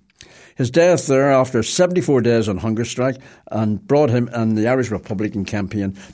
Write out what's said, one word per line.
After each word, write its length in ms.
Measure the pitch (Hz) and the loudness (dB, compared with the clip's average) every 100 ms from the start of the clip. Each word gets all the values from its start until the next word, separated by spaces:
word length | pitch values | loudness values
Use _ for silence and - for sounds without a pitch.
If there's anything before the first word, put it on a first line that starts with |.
| _ _ - - - _ | _ _ -20 -20 -20 _
His 160 | 123 | -2
death 340 | 147 175 165 - | 2 4 2 2
there, 240 | 135 139 | 2 4
after 320 | 135 127 120 | 2 2 0
seventy-four 580 | 113 - 180 180 147 135 | -2 0 0 0 0 2
days 280 | 113 117 107 | 2 2 0
on 100 | 92 | -2
hunger 260 | 113 110 | -4 -4
strike, 340 | 120 - 127 131 - - - | -6 -4 -4 -4 -12 -20 -10
and 280 | 110 110 101 - | -4 -2 -4 0
brought 240 | 139 151 | 2 2
him 180 | 120 120 | 2 -2
and 260 | 117 110 110 | -2 0 0
the 80 | 110 | 2
Irish 240 | 131 113 | 0 0
Republican 540 | 101 - 98 107 104 | -4 -6 -6 -4 -4
campaign 520 | 95 104 95 104 98 98 - | -6 -6 -4 -4 -6 -6 -16